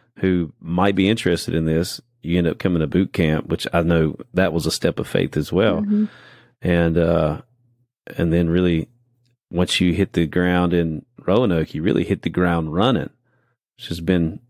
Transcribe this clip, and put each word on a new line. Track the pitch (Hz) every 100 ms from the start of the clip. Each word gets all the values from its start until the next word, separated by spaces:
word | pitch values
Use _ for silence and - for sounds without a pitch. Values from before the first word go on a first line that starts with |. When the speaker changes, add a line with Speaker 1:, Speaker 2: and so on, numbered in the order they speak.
| _ -
Speaker 1:
who | 95 90 80 -
might | 82 87 101 98
be | 95
interested | 117 - 85 -
in | 82 80
this." | 80 87 - - _
You | 82 87
end | 82
up | -
coming | 95 85
to | 76
boot | 90 98
camp, | - 80 78 -
which | 90 -
I | 85
know | 85 82 80 - -
that | 90 92
was | 82 78
a |
step | - 87 -
of | -
faith | - - 76
as | 76
well. | 87 107 95
Speaker 2:
Mm-hmm. | 202 208 214 - - - _ _
Speaker 1:
And, | 92 85 85 82
uh, | 82 82 78 78 - _ _ _ _ _ - -
and | 87
then | 85 85
really, | 85 90 82 - _ _ _ _ _ -
once | 87 90 -
you | 90
hit | 87 95
the | - 80
ground | 87 90 90 90
in | 87 82 78 - - -
Roanoke, | 104 123 82 78
you | 76
really | 87 -
hit | 85 95
the | -
ground | 87 90 85 80
running, | 80 117 107 67 _ _ _ _ _ _ -
which | -
has | 87
been, | 82 90 82 98 _